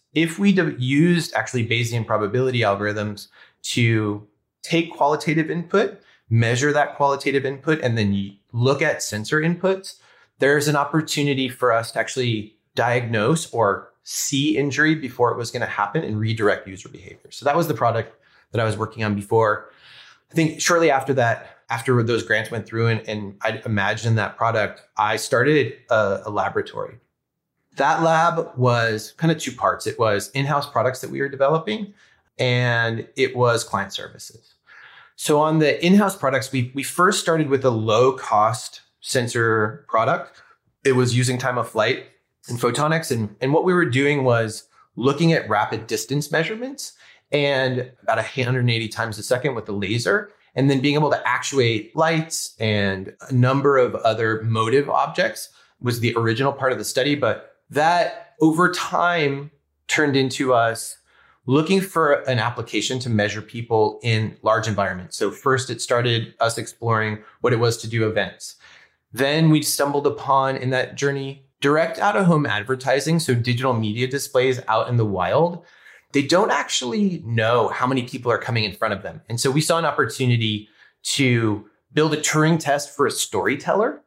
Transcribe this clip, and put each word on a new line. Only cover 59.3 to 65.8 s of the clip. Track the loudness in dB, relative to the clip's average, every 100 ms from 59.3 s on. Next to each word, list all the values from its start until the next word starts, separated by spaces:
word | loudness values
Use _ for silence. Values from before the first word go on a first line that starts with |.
| -2 -10 _ _ _ -6
turned | 0 2 2
into | 0 0 2
us | 2 2 -2 -10 -16 _ _ _ _ 0
looking | 0 2 0
for | 0 0 2 2 0
an | -2
application | -2 -4 -6 -4 -4 -4
to | -2
measure | 0 0 -2
people | -10 -12 -2 2 2 0
in | -2 0 -2 -2
large | 0 0 0
environments. | -2 -2 -4 -8 -4
So | -4
first | -2 0 0 -2
it | -6